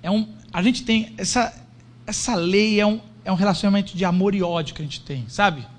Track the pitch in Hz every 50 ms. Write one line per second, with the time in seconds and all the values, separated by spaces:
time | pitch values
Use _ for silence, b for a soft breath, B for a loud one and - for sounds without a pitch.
0 | - 165 202 220 220 - - - - - - 175 180 240 254 - - - 226 220
1 | 220 - - - 196 - - 247 226 - - - - - - - - - - -
2 | - - 214 - - - 240 180 170 175 190 202 214 220 214 208 208 208 214 226
3 | - - - - - 185 190 170 196 208 180 - - 202 196 202 196 202 - 175
4 | 190 180 175 180 190 202 196 196 180 175 170 170 156 131 - - 151 143 - -
5 | - - 143 131 117 110 127 - 202 196 165 139 117 - -